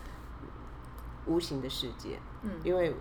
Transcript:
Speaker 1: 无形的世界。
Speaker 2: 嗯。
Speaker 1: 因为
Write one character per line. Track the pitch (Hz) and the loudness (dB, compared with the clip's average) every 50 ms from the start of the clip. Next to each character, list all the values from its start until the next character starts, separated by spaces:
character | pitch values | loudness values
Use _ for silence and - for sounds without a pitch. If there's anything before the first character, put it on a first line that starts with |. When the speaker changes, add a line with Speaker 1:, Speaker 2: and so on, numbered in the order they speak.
| - - - - - - - - - - - - - - - - - - - - - - - - - | -6 -8 -8 -8 -8 -8 -8 -8 -8 -8 -8 -8 -8 -8 -8 -8 -8 -8 -8 -8 -8 -6 -6 -4 2
Speaker 1:
无 | - 160 175 | 4 4 4
形 | 170 - 151 135 | 4 4 2 0
的 | 127 131 | 0 0
世 | - - 147 123 113 - | 0 0 -2 -2 -4 -4
界。 | - 90 64 - - - - - - | -4 -4 -4 -4 -6 -8 -8 -4 -4
Speaker 2:
嗯。 | - - 82 156 | -2 -2 0 4
Speaker 1:
因 | 165 180 | 4 6
为 | 180 175 160 127 - | 6 6 6 4 2